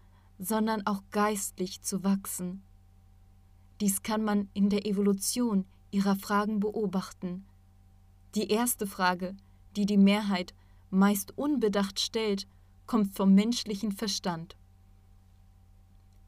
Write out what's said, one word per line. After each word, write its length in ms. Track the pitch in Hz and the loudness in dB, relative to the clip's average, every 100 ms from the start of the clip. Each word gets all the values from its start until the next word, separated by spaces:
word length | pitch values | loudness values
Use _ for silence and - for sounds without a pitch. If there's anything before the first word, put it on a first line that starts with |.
| - - - - | -20 -20 -20 -14
sondern 480 | 180 214 220 220 208 | -4 0 0 -2 -4
auch 160 | 196 - | -6 -4
geistlich 720 | 208 208 208 - - 185 - | 0 0 0 -6 -6 -8 -8
zu 220 | - 196 | -8 -2
wachsen. 580 | 196 196 - - 180 196 - - - - - - - - - - - - | 0 0 -2 -8 -8 -10 -16 -20 -20 -20 -20 -20 -20 -20 -20 -20 -20 -2
Dies 240 | 202 196 | -2 0
kann 180 | - 220 | -2 -2
man 260 | 214 208 202 | 0 0 0
in 160 | 202 202 | 0 2
der 160 | 202 214 | 2 0
Evolution 800 | 196 202 196 - 240 240 196 185 - - | 0 2 2 -2 -2 0 0 -2 -10 -4
ihrer 240 | 196 196 | 0 0
Fragen 460 | 196 - 202 208 214 | 0 0 -2 0 0
beobachten. 840 | 208 226 202 185 - - 185 180 - - - - - - - - - 208 | -2 -2 -2 -2 -6 -8 -10 -10 -14 -20 -20 -20 -20 -20 -20 -20 -8 -4
Die 120 | - | 0
erste 380 | 220 247 - 202 | 0 0 -2 -6
Frage, 500 | - 185 180 185 196 - - - | -2 0 0 -6 -10 -20 -20 -10
die 120 | 208 202 | -2 2
die 120 | 202 | 6
Mehrheit 560 | 196 208 202 180 175 - - - - | 6 6 0 -2 -4 -12 -20 -20 -2
meist 460 | 190 202 202 - - | 4 4 2 -4 -4
unbedacht 600 | 285 269 220 202 196 - | -2 0 2 2 -2 -4
stellt, 480 | - 226 214 196 - - - - - | -4 -2 -2 -2 -6 -20 -20 -20 -2
kommt 300 | 226 202 - | 0 0 2
vom 180 | 196 | 6
menschlichen 560 | 196 220 240 - 202 220 | 6 6 0 -4 -6 -6
Verstand. 680 | 196 214 - 185 165 170 - - - - - - - - - - - - - - - - - | -4 -4 -4 -4 -6 -10 -18 -20 -20 -20 -20 -20 -20 -20 -20 -20 -20 -20 -20 -20 -20 -20 -20